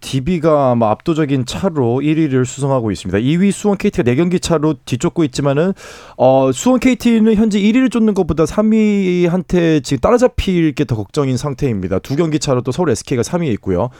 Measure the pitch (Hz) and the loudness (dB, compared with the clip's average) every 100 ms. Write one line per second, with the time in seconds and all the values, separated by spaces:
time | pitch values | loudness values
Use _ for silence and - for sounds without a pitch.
0 | - 131 131 180 156 151 131 120 110 107 | -6 -4 -2 -2 2 2 2 2 0 0
1 | - 156 151 139 123 - 190 160 117 123 | -2 -2 0 -2 -4 -4 -4 0 0 0
2 | 147 156 160 131 123 - 139 135 110 92 | 0 0 0 0 -2 -4 -2 0 -2 -4
3 | - 95 127 170 202 180 208 196 214 - | -2 -2 0 2 2 0 -2 0 -2 0
4 | 117 123 175 175 - 160 151 156 - 131 | 0 2 0 -2 0 0 0 -2 -6 -4
5 | 175 - 156 - 143 139 180 190 - - | -2 -2 -2 -2 -2 0 0 -4 -10 -20
6 | - - 127 135 135 127 247 254 262 247 | -20 0 2 4 2 0 0 2 2 0
7 | 240 226 214 214 226 202 202 233 262 240 | 2 2 2 2 2 2 2 2 2 2
8 | 220 196 160 160 156 - 214 220 214 202 | 0 0 0 0 0 0 2 2 2 2
9 | 185 180 175 180 - 180 165 156 - 135 | 0 2 2 0 0 0 2 2 0 -2
10 | - 233 247 - - 180 160 135 143 110 | 2 2 2 0 -2 0 0 0 -4 -4
11 | 98 - 135 127 147 131 143 104 90 95 | -4 -4 -2 -2 -4 -4 -4 -2 -2 -4
12 | - 139 165 151 - 127 131 127 175 110 | -4 -2 0 -2 -2 -2 -2 -2 -2 -2
13 | - 131 113 175 165 104 - 90 120 - | -2 -4 -2 -2 -2 -4 -2 -2 -2 -6